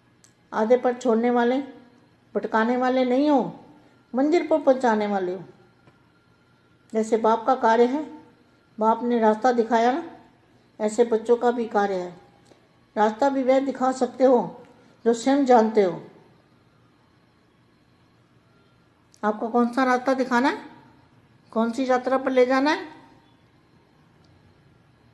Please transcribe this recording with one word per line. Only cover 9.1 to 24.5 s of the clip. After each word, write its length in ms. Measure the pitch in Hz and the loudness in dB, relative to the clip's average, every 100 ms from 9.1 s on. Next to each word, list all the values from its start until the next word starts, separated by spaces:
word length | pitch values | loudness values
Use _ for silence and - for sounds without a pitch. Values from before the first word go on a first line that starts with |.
| 240 | 0
रास्ता 340 | 220 214 254 | 2 2 2
दिखाया 400 | 240 226 233 240 | 0 0 2 2
ना, 240 | 285 330 - - _ _ _ _ - | 0 -6 -16 -20 _ _ _ _ -6
ऐसे 240 | 214 226 | -2 0
बच्चों 320 | 233 220 220 240 | 0 0 0 0
का 140 | 240 | 0
भी 180 | 240 220 | -2 -2
कार्य 260 | 208 202 | -2 -2
है। 220 | 185 180 170 - _ _ _ _ _ _ - | -2 -8 -14 -20 _ _ _ _ _ _ 0
रास्ता 320 | 220 220 277 | 0 2 -2
भी 140 | 269 | 0
वह 180 | 254 254 | 2 2
दिखा 320 | 277 247 254 | 0 -2 -2
सकते 320 | 262 247 - | -2 -4 2
हो 400 | 262 247 170 - - - _ _ | 4 4 0 -10 -20 -20 _ _
जो 100 | 226 | -2
स्वयं 300 | 233 269 277 | 0 0 2
जानते 380 | 262 240 220 220 | 4 4 4 2
हो। 240 | 185 160 - - _ _ _ _ _ _ _ _ _ _ _ _ _ _ _ _ _ _ _ _ _ _ _ _ _ _ _ _ _ _ | 0 -2 -12 -20 _ _ _ _ _ _ _ _ _ _ _ _ _ _ _ _ _ _ _ _ _ _ _ _ _ _ _ _ _ _
आपको 240 | 208 214 226 | -6 -4 -2
कौन 240 | 240 233 | 0 0
सा 120 | 247 | 0
रास्ता 300 | 254 247 262 | 0 0 -2
दिखाना 340 | 262 254 240 269 | -4 -2 0 0
है, 100 | 427 - - - _ _ _ _ _ _ | -4 -10 -20 -20 _ _ _ _ _ _
कौन 220 | 220 226 | -4 -4
सी 180 | 226 254 | -2 -2
यात्रा 280 | 254 247 262 | -2 0 -2
पर 120 | 269 | 0
ले 160 | 254 247 | 2 2
जाना 240 | 262 285 | 2 0
है, 180 | 359 370 - - - _ _ _ _ _ _ _ _ _ _ _ _ _ | -2 -6 -18 -20 -20 _ _ _ _ _ _ _ _ _ _ _ _ _